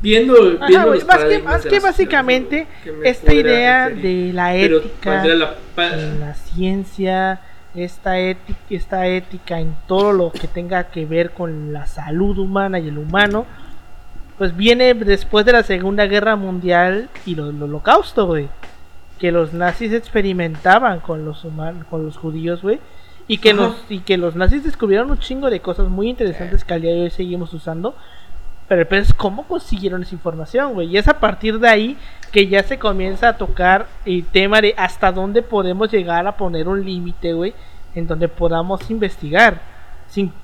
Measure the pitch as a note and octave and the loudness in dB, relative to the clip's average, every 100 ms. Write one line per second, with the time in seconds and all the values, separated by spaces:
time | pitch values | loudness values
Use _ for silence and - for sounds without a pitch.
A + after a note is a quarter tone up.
0 | G#3 G#3+ C4 B3 G3 E3+ - F#3 - - | 4 4 8 8 8 4 6 6 8 2
1 | - F4+ - - - - - G4+ G4 E4+ | 6 4 6 2 2 -2 2 2 2 2
2 | F#4+ D4 B3+ B3+ B3+ C#4+ D#4+ - - D#3 | 2 2 2 0 0 -4 -6 -12 -14 -2
3 | G3 B3 - D4 - A#3+ B3 B3+ B3+ A3 | 0 2 6 6 6 4 6 4 2 -2
4 | F#3 F3+ F3+ F3+ F3+ F3+ G3 D#3+ D3+ - | -2 0 -2 0 0 2 4 4 0 -8
5 | G3 F#3+ F#3+ E3 D3+ - - - E3+ D#3+ | -2 0 2 2 0 -4 -12 -4 -2 -2
6 | D#3 D3+ D3 D3+ - E3+ F#3 G3 F#3+ - | -4 -4 -4 -6 -4 -2 -2 -2 -6 -4
7 | F#3+ F#3 F#3+ F#3+ - - - F3 F3 - | -2 0 -2 -4 -10 -18 -14 -10 -8 -8
8 | G3 F#3 F#3 F#3 - - - F#3+ - F#3+ | -4 -2 -2 -4 -6 -8 -6 -6 -4 -2
9 | F#3 F#3 F#3 F#3 - E3+ D#3+ D#3 - F#3 | 0 -2 -6 -14 -8 -2 -2 -2 -2 0
10 | G3+ G3 F3 E3 - - F3 F#3 F3 E3 | 2 2 0 -2 -6 -6 -4 -4 -4 -6
11 | D#3 D#3+ E3+ - F3 D#3 D3+ D3 C#3+ - | -4 -2 -2 -4 -8 -6 -8 -6 -6 -6
12 | D3+ D#3 G3+ F#3+ F#3+ G3 G3 F#3 D#3+ D3 | -6 -2 0 0 -2 0 -2 -4 -6 -8
13 | D3+ F#3 G#3 G#3 A#3+ - - - - - | -4 0 0 0 -6 -12 -14 -14 -14 -16
14 | - - - - F#3+ E3+ G#3+ A#3+ B3+ A#3+ | -16 -14 -14 -4 -4 0 2 4 4 2
15 | G#3 G3 - G#3 G#3+ A#3+ - F#3+ F#3+ G3+ | 2 0 2 2 6 4 4 -2 -2 0
16 | G#3 G3+ G#3 G#3+ G3 F#3 F3+ F3 F3+ F#3+ | 2 2 2 0 -2 -4 2 4 4 2
17 | B3+ - - D#3+ D3 D3 D3 D3+ - D4+ | -4 -12 -8 -6 -6 -6 -8 -4 4 4
18 | - - G3 D#3+ C#3 - - - - - | 4 -2 0 0 -4 -10 -12 -14 -18 -18
19 | - - F3 E3+ D#3+ E3+ F3 E3+ A3+ A3+ | -16 -6 0 0 0 -2 -2 -2 -2 -4
20 | A3+ A3+ G3 F3+ E3+ D#3 F3+ G3+ B3+ F3+ | -2 -2 0 0 -4 -2 4 4 4 -2
21 | - D#3+ D#3 D3+ E3 D#3 D#3 F3 D#3+ E3 | -4 -6 -6 -10 -10 -8 -8 -8 -10 -8
22 | D#3 D3 E3 D#3 E3 F3 F#3 C4 - - | -8 -8 -8 -6 -6 -6 -4 -4 -6 -18
23 | - - - A3 A3 G#3 A3+ A3+ - G3+ | -18 -18 -4 2 4 4 2 -2 -10 -12
24 | F3+ F#3 F3 E3 F#3 C#4+ D4+ - G#3+ G3 | -2 0 0 2 4 4 2 -2 2 2
25 | B3+ C#4+ - C4 C#4 G3+ F#3 F3 G3 F#3 | 2 -2 -2 -2 -2 -2 -4 0 0 2
26 | G#3+ B3 G#3+ D#3+ F3 G3 - E3+ E3 F3 | -2 -2 -4 -4 0 0 0 -2 0 0
27 | F3 - F3+ F3 E3 E3 D#3+ D#3+ G3 D4 | -2 -4 -6 -6 -8 -10 -8 -6 -6 -8
28 | - - - - - - - F3+ E3 G3 | -16 -16 -10 -8 -8 -8 -2 0 2 4
29 | G3+ - G3+ G3+ D4+ F4+ - G3 F#3+ F3+ | 8 8 6 -4 -6 -6 -4 -4 -2 -4
30 | F3+ F3 F3 D#3+ D#3 A#3+ C#4+ G#3+ E3 F#3 | -8 -6 -6 -6 -4 -2 -2 -2 -2 2
31 | G#3+ D4 G#3+ G3 A3 A3 A#3 A3 A3 C#4+ | 4 4 0 0 -4 2 4 4 2 -4
32 | - - - G#3 G3 G3 G3 C4 A3 F#3+ | -12 -14 -2 2 4 2 0 -2 -2 0
33 | F#3 G3 A#3+ A#3 F#3+ - F3+ F#3+ - - | -2 0 0 0 -2 2 4 4 2 -10
34 | - F3+ E3 F#3+ G3 G#3+ G#3 G#3 F#3 - | -4 -2 2 2 4 4 4 2 -2 0
35 | G3 F#3 F#3+ G#3 A#3+ A3 F#3 F#3 G#3+ G#3+ | 0 0 0 0 0 -2 0 0 0 0
36 | F3 E3+ F#3 G#3 F#3+ E3 D#3+ G3 G3 F3+ | 0 -2 -2 -2 -2 -2 -2 -2 -4 -6
37 | F3 F3 F3 E3 F3 - - - - E3+ | -6 -4 -4 -2 -4 -6 -16 -14 -12 -6
38 | E3 D#3+ E3+ - E3+ E3 F3 G#3+ - A3+ | -4 -2 -2 0 0 0 -2 -4 -4 -4
39 | G3+ - D3 E3+ A3+ F3 - - - - | -4 -4 -4 4 4 2 -10 -16 -14 -14
40 | - - G3 - | -10 -4 -4 -6